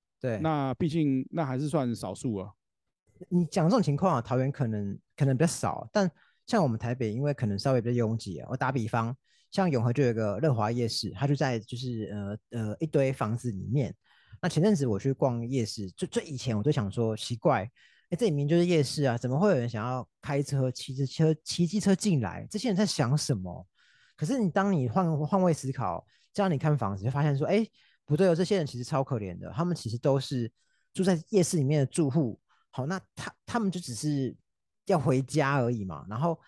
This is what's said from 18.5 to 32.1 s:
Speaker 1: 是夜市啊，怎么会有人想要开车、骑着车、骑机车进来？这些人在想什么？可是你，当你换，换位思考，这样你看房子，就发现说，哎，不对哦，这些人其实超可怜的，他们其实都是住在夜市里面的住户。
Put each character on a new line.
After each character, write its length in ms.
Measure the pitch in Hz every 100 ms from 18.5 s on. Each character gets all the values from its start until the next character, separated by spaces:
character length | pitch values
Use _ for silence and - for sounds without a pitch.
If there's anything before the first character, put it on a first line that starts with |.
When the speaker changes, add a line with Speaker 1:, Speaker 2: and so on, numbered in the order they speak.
| 170
Speaker 1:
是 80 |
夜 160 | 175 170
市 220 | 139 -
啊， 160 | 139 117
怎 100 | 123
么 80 | 135
会 140 | 208
有 80 | 151
人 100 | 120
想 160 | 110
要 240 | 117 127 - _
开 180 | 127 143
车、 300 | 143 139 127
骑 240 | - -
着 100 | 131
车、 300 | 135 - 156 156
骑 240 | - - 170
机 140 | 208
车 120 | 202
进 280 | 185 214 156
来？ 260 | 101 87 110
这 80 | 208
些 120 | 254
人 80 | 185
在 100 | 214
想 320 | - 123 143
什 180 | - 107
么？ 300 | 90 90 92 _ _ _ _ _
可 80 |
是 140 | 156 262
你， 100 | 202
当 240 | 196 202
你 160 | 180 123
换， 300 | 110 175 151 151
换 160 | 196
位 100 | 180
思 200 | 151 131
考， 340 | 131 104 85 - _ _
这 80 | -
样 80 | 190
你 80 | 143
看 220 | 156 147
房 180 | 101 101
子， 60 |
就 80 | 107
发 140 | 143
现 120 | 151 139
说， 120 | 143
哎， 180 | 208 220 _ _ _
不 120 | - 147
对 120 | 190
哦， 60 |
这 100 | 165
些 140 | 180 196
人 60 |
其 140 | 147 120
实 60 |
超 180 | 123 143
可 160 | 135 123
怜 180 | 98 90
的， 140 | 90
他 140 | 98
们 100 | 175
其 160 | 175 113
实 80 | 117
都 220 | 147 135
是 280 | - 131 113 - _ _ _
住 80 | -
在 180 | 185 170 -
夜 120 | 208
市 140 | 165 175
里 80 |
面 160 | 135 151
的 60 | 131
住 220 | -
户。 320 | 147